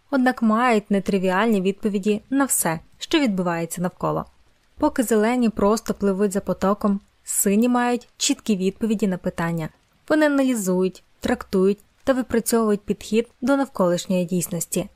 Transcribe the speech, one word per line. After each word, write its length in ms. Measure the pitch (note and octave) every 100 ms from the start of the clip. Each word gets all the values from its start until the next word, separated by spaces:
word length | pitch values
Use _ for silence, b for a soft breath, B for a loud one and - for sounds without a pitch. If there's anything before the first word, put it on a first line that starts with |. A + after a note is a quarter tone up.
| _
однак 320 | C#4 B3+ B3
мають 480 | A3+ G#3+ B3+ G#3+ -
нетривіальні 720 | G3 F#3+ G3+ F#3 F3+ A#3 G#3
відповіді 640 | F#3 G3 A3 G3+ G3 G#3 -
на 140 | C4+
все, 360 | C4+ - F3 E3 - -
що 200 | - E4
відбувається 640 | C4+ F#3 F3+ E3+ E3+ -
навколо. 420 | F3 - D#3+ D#3 - _ _ _ _ -
Поки 240 | D4 -
зелені 460 | A3 A3 G#3+ B3+ A3+
просто 460 | - G3+ A3 -
пливуть 380 | G3+ G3+ F#3+ G#3
за 80 | F#3+
потоком, 600 | - F3+ F#3+ G#3 G#3 G3+ - _
сині 440 | - - G3+ G3+ B3
мають 400 | A#3+ A#3+ B3 - -
чіткі 400 | - C#4+ - G3
відповіді 500 | F#3+ - A3 G#3+ G#3
на 120 | F3+
питання. 500 | F#3 - E3+ E3 D#3 - _ _ -
Вони 180 | D#4 D4+
аналізують, 760 | C#4 C4 A#3+ F#3 F3+ F#3 - _ _
трактують 580 | - A#3+ - G3 F#3+ G3+ _ _
та 80 | -
випрацьовують 680 | B3+ A#3+ A3+ - A#3 A3 G3+
підхід 480 | - G3 - A3 A3+ _
до 160 | B3 C#4
навколишньої 680 | C4+ - F3+ F3 - F#3
дійсності. 640 | F3 F3+ - E3+ - F#3 G3+